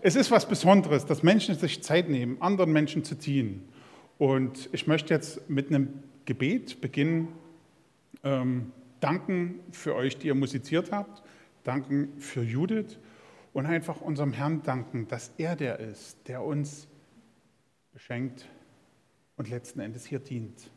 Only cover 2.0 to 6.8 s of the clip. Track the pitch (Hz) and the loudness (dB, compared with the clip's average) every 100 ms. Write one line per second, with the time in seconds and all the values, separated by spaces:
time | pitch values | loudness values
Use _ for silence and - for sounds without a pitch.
2 | 170 135 120 131 180 196 180 156 147 175 | 4 0 0 -2 0 2 4 4 2 -2
3 | 151 147 - 139 110 95 - - - - | -4 -8 -2 0 0 -4 -12 -20 -20 -20
4 | - _ 143 135 131 131 - - - 156 | -20 _ 2 4 2 -4 -8 -6 0 0
5 | 151 160 - - - 139 135 147 131 - | 2 0 0 -12 -4 -4 2 2 0 -4
6 | - - - 127 131 233 - - | -18 -18 -8 -2 0 0 -4 -8